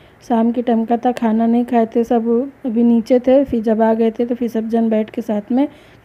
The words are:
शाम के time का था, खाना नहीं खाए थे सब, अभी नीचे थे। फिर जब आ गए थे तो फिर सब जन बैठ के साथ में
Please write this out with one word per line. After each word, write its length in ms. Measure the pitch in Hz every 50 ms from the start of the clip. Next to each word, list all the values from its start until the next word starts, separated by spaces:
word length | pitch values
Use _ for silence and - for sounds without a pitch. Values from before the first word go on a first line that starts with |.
| - - - - -
शाम 280 | - 247 226 226 233
के 100 | 233 247
time 220 | 233 - 233 220 226
का 120 | 220 240 233
था, 140 | - 254 240
खाना 320 | - 247 226 214 226 226
नहीं 200 | 233 233 240 247
खाए 200 | 240 254 233 226 220
थे 160 | - 233 233
सब, 480 | 233 247 233 226 233 233 233 262 277 - _ -
अभी 180 | 269 214 233 233
नीचे 360 | 233 233 233 220 - 262 247
थे। 240 | 247 262 254 277 285
फिर 160 | 269 - 233
जब 200 | 214 233 220 214
आ 120 | 226 220 226
गए 180 | 220 226 226
थे 140 | 220 - 240
तो 100 | 240 247
फिर 140 | 233 247 226
सब 180 | 226 226 220 226
जन 200 | 220 226 226 226
बैठ 200 | 220 214 220 214
के 120 | - - 220
साथ 280 | - 214 208 208 -
में 160 | 240 247 285 294 - - - - - - -